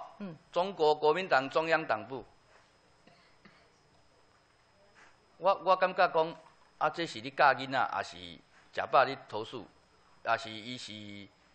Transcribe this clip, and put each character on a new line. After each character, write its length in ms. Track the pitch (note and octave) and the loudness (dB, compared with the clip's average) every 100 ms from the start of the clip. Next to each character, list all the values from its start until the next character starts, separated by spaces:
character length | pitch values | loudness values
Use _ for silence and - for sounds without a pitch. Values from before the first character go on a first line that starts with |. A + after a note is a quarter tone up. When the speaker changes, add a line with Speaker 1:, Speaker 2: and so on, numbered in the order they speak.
| - - | -4 -14
Speaker 1:
嗯。 160 | G3 D#3 _ | -14 -14 _
Speaker 2:
中 220 | F3 F#3+ | -4 -2
国 200 | E3+ D3+ | 2 2
国 200 | C#3+ D3+ | 4 2
民 140 | E3+ F#3+ | 2 2
党 220 | C3+ C3+ | 0 2
中 180 | E3 D#3+ | 0 2
央 140 | D#3+ D#3 | 0 0
党 200 | A2 G#2+ | -4 -6
部， 200 | C3 - _ _ _ _ _ _ _ _ _ _ _ - _ _ _ _ _ _ _ _ _ _ _ _ _ _ _ - _ _ - | -12 -14 _ _ _ _ _ _ _ _ _ _ _ -20 _ _ _ _ _ _ _ _ _ _ _ _ _ _ _ -20 _ _ -2
我， 240 | F3+ F#3+ | 2 2
我 120 | F3 F#3 | 4 4
感 180 | F#3 | 2
觉 140 | F#3 F3 | 2 2
讲， 280 | D#3+ E3 E3 - _ _ - | 4 0 -4 -18 _ _ -2
啊， 60 | D3+ | -2
这 180 | E3+ E3 | -2 -6
是 140 | A2 | -6
你 80 | C3 | -6
教 240 | - C#3+ | 4 4
囡 180 | B2+ C3+ | 4 0
仔， 80 | C3+ G#2+ | -2 0
还 100 | G2 | -2
是 140 | G2+ F2 F2 D#2+ _ _ _ | -6 -10 -16 -18 _ _ _
吃 80 | - F#2+ | -8 2
饱 140 | D3 C3 | 4 4
你 120 | C3 - | 0 -10
投 120 | G#2+ | -10
诉， 240 | A2+ B2 F2+ _ _ _ _ _ - | -8 -12 -14 _ _ _ _ _ -2
还 120 | A2+ | -2
是 120 | A2 | -2
伊 280 | A2 A2+ B2 | -12 -12 -12
是 140 | - G#2+ G#2 G2+ G2 _ _ | -12 -14 -14 -16 -18 _ _